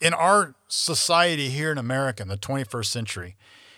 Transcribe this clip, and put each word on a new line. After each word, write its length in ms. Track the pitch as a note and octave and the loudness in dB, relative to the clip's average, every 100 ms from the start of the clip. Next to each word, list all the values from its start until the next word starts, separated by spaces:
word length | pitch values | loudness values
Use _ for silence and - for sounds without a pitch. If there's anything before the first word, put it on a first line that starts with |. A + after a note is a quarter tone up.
in 120 | D#3+ | 0
our 420 | E3+ F3 G#3 D#3+ - - | 4 4 4 2 -6 -8
society 840 | - - D3 - E3+ F3 D#3 C3+ | -4 -2 0 2 4 4 2 -2
here 220 | C#3 D#3 | -2 -2
in 60 | C#3+ | -2
America 460 | A#2 C3 C3+ A2 | -2 -2 -2 -4
in 60 | F#2+ | -6
the 80 | G2+ | -8
twenty-first 540 | - C3+ B2+ A#2+ G#2 | -4 -4 -4 -4 -4
century, 440 | A#2+ A2 F#2 F2 - _ - - | -4 -6 -8 -12 -16 _ -20 -20